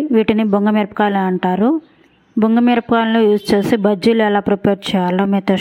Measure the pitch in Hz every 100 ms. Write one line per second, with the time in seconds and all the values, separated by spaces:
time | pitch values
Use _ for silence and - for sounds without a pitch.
0 | 302 226 214 220 220 202 208 214 202 -
1 | 208 196 185 185 185 180 233 320 - _
2 | _ _ _ - 220 233 240 240 - 233
3 | 226 226 214 208 - 202 202 233 202 202
4 | 226 226 214 202 202 202 214 196 - 196
5 | 180 185 196 196 196 190